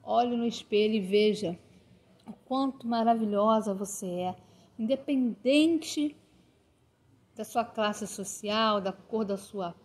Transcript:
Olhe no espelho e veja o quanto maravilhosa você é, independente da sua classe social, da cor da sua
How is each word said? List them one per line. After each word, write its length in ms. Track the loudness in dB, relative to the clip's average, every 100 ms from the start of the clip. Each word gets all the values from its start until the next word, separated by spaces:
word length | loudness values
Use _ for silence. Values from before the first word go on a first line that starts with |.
Olhe 340 | 0 0 2 0
no 120 | -4
espelho 480 | -4 -2 2 2 0
e 40 |
veja 600 | 2 4 4 2 -4 -6 -14 -20 _ _ _ _ -20
o 80 |
quanto 540 | -20 _ -2 -2 -4 -2
maravilhosa 840 | 2 4 2 2 2 4 4 2
você 360 | -4 -6 -8 -6
é, 280 | -4 -4 -6 -16 -20 _ -8
independente 1400 | -2 -2 0 0 0 0 2 4 4 2 -2 -4 -4 -6 _ _ _ _ _ _ _ _ _ _ _ -14
da 80 |
sua 200 | -4 -4
classe 440 | -2 -2 -2 -2 -8
social, 760 | -8 -10 -8 -2 0 2 2
da 100 | -2
cor 340 | -8 -6 -4 -2
da 120 | -4
sua 380 | -6 -8 -8 -10